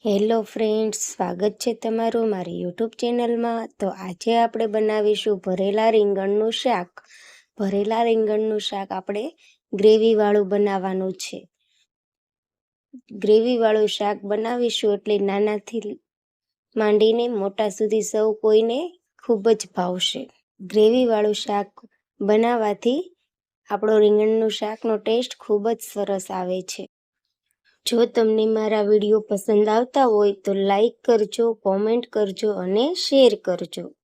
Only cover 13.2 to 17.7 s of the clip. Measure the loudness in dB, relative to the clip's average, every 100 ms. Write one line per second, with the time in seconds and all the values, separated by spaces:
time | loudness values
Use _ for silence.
13.2 | 4 4 4 2 2 2 0 0 -4 -4
14.2 | -4 -4 -2 -2 -2 -2 -2 -2 0 0
15.2 | 0 0 0 -2 -6 -10 -10 -14 _ _
16.2 | _ _ _ _ _ -2 2 4 4 2
17.2 | 0 -2 -4 -2 -4